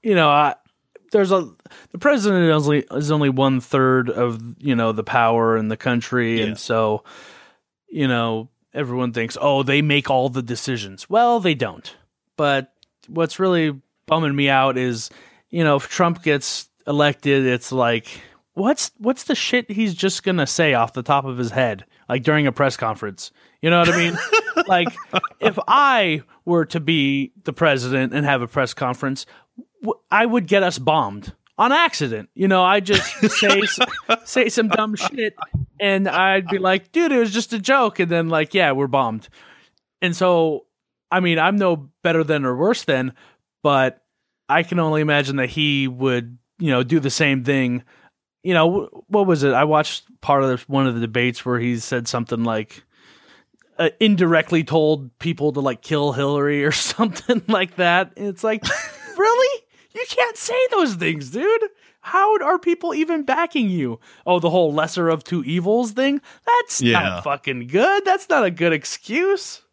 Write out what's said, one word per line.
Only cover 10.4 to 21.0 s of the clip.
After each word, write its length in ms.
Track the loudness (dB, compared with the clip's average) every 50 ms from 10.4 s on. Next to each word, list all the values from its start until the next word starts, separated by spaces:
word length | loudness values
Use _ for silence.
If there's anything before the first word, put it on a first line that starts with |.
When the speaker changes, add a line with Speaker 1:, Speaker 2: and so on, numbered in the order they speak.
| -6
Speaker 1:
decisions." 680 | -6 -8 -8 -6 -6 -6 -6 -8 -12 -14 -18 -10 _
Well, 300 | 0 2 2 2 2 0
they 160 | 0 -2 -2
don't. 400 | -2 -4 -6 -8 -12 -18 -20 -20 _ _ _ _ _ _ _ _
But 340 | -4 -2 0 0 -2 -2 _ _ _ _ _ _ _ _
what's 320 | -10 -4 -4 -2 -2 -2 -2
really 400 | 0 0 2 0 0 -2 -4 -6 _ _ _ _ _
bumming 300 | -2 0 0 0 0 0
me 140 | 0 2 2
out 280 | 2 2 2 2 0
is, 320 | 0 -2 -2 -4 -6 -8 -12 -16 -20 -20 -20 _ _ _ _
you 140 | -4 0 2
know, 140 | 2 2
if 100 | 0 0 -6
Trump 320 | -2 0 0 0 0 -2
gets 460 | 0 0 0 0 -2 -6 -8 -8 -10 _ _ _ _
elected, 600 | -4 0 2 2 2 0 _ 0 0 2 2 2
it's 240 | 2 0 -2 -4 -6
like, 360 | -2 0 0 0 0 -2 -4 -10 -20 -20 -20 -20 _ _ _ _ _
what's, 380 | -2 0 0 0 0 -2 -8 _ _
what's 240 | -4 -4 -4 -4 -4
the 100 | -4 -4
shit 360 | -4 -2 -2 -2 -2 -2 _
he's 240 | -4 -2 -2 -2 -2
just 280 | -2 -2 -2 -2 -2 -4
gonna 220 | -2 0 0 0
say 280 | -2 0 0 2 2 2
off 180 | 2 0 -2 -4
the 80 | -10